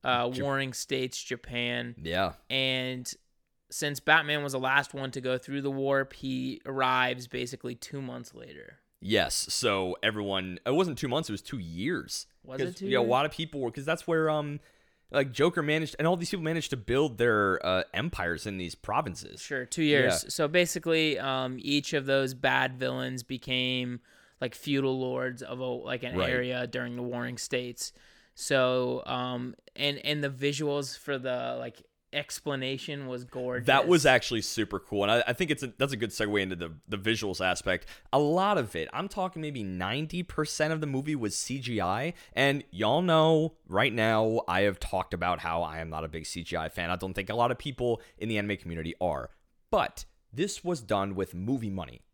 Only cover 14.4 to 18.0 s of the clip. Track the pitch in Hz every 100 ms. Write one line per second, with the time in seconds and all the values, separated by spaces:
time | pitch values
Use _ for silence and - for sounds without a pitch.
14.4 | 147 147 - _ _ _ _ - 139 120
15.4 | 156 170 147 151 160 - 160 180 170 196
16.4 | 156 165 151 131 107 123 151 107 120 107
17.4 | 98 92 85 92 - -